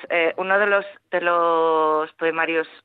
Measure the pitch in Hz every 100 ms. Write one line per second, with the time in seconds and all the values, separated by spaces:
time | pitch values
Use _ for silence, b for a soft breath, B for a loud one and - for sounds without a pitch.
0 | - 170 165 - 185 196 208 202 196 -
1 | _ 180 175 175 170 165 165 160 156 156
2 | 160 - 165 165 160 165 156 -